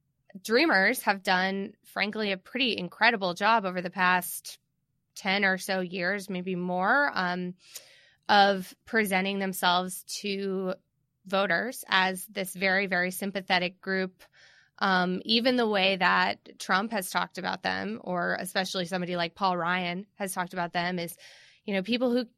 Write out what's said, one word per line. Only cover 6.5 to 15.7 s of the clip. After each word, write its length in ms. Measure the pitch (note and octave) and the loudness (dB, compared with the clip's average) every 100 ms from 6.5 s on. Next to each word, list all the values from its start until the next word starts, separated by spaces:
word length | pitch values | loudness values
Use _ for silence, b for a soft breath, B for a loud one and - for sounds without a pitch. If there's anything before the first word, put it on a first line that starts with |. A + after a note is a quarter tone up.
| F3+ | -4
more, 540 | F3+ F3+ F#3+ A#3+ C#4+ | -2 0 2 4 2
um, 400 | F#3+ F3+ F3+ F3+ F3+ B B B B B B - | 0 -2 -2 -6 -10 B B B B B B 4
of 460 | G#3 G3 G3 F#3 - - | 6 6 4 -4 -16 -2
presenting 520 | A3+ G#3 F#3 G3 G3 | 0 2 0 0 -2
themselves 640 | F#3+ F#3 F3+ F3+ F#3 - - - | -4 0 2 2 0 -8 -12 -10
to 540 | G#3 G3 G3 F#3+ F#3 - _ _ _ _ F#3+ | -6 -4 -4 -4 -4 -6 _ _ _ _ -4
voters 580 | F#3+ G3 F3 A3 - - | 0 2 0 -2 -8 0
as 360 | F#3+ F#3 F#3 - | 2 2 -2 -8
this 280 | G3+ F#3 | -8 -8
very, 320 | F3+ F#3+ F#3+ G3 | -2 2 2 2
very 240 | F3+ F3+ | 0 0
sympathetic 680 | F3+ G3 G3 F#3 F#3 F3+ F#3 | -2 -6 -6 0 0 0 -6
group. 420 | - F#3+ F#3 _ - b b b b - | -4 -2 -2 _ -20 b b b b -4
Um, 440 | G3 F#3 F3+ F#3 | 0 2 2 -2
even 320 | - A#3 B3+ B3 | 2 2 4 2
the 100 | |
way 300 | A3+ | 2